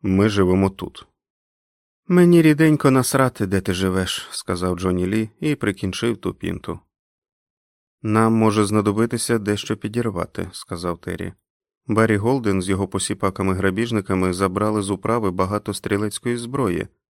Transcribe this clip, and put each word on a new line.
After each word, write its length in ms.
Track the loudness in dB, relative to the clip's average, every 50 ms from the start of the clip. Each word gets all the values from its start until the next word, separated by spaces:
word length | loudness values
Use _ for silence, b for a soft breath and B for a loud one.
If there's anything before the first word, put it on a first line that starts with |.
| -2
«Ми 260 | 0 2 4 4 4
живемо 420 | 4 2 2 4 4 4 2 2
тут». 360 | 0 -4 -10 -12 -12 -14 -20 _ _ _ _ _ _ _ _ _ _ _ _ _ _ _ _ _ _ _ _
«Мені 360 | 2 4 6 6 8 8 8 8
ріденько 480 | 6 6 6 4 4 4 4 4 4
насрати, 560 | 4 4 2 2 2 2 2 2 0 -2 -2
де 140 | 0 0 0
ти 140 | 0 0 -2
живеш», — 540 | 0 0 0 0 0 -2 -2 -4 -8 -10 -12
сказав 480 | -14 -12 -8 -6 -6 -4 -2 -2 -2 -2
Джонні 280 | 0 0 0 0 0
Лі 240 | 0 0 -2 -2 -4 _ -6
і 140 | -4 -4 -4
прикінчив 600 | -2 -2 -4 -4 -4 -4 -6 -4 -4 -2 -4 -4
ту 180 | -4 -4 -8 -8
пінту. 460 | -6 -6 -8 -8 -8 -8 -10 -12 -12 -14 _ _ _ _ _ _ _ _ _ _ _ _ _ _ _ _ _ _ _ _ _ _ _ -4
«Нам 300 | 0 2 2 4 4 4
може 320 | 4 2 2 2 2 0
знадобитися 760 | 0 0 0 0 0 0 0 0 -2 -2 -4 -4 -2 -2 -2
дещо 380 | 0 -2 -4 -4 -4 -6 -8
підірвати», — 720 | -6 -8 -6 -6 -4 -4 -4 -4 -6 -6 -8 -8 -8 -10 -10 -12
сказав 460 | -14 -14 -12 -10 -6 -6 -6 -6 -6
Террі. 340 | -8 -10 -8 -8 -8 -10 -12 _ _ _ _ _ _ _ _ _ _ -2
Баррі 280 | 0 2 4 4 2
Голден 460 | 2 2 0 0 0 0 0 0 0 0
з 60 | 0
його 200 | 0 0 -2 -2
посіпаками-грабіжниками 1400 | -4 -4 -4 -4 -4 -2 -2 -2 -2 -2 -2 -2 0 0 0 0 0 0 -2 -2 -2 -2 -2 0 0 0 0 0 0
забрали 500 | 0 -2 -2 0 -2 -2 -2 -2 -2 -2
з 80 | -2
управи 400 | -4 -4 -2 -2 -2 -2 -2 -2
багато 440 | -2 -2 -2 -2 -2 -4 -4 -6 -8
стрілецької 640 | -6 -4 -2 -2 -2 -2 -4 -6 -6 -6 -6 -6
зброї, 520 | -6 -6 -6 -4 -2 -2 0 -2 -2 -4 -8 _ _ _ _ _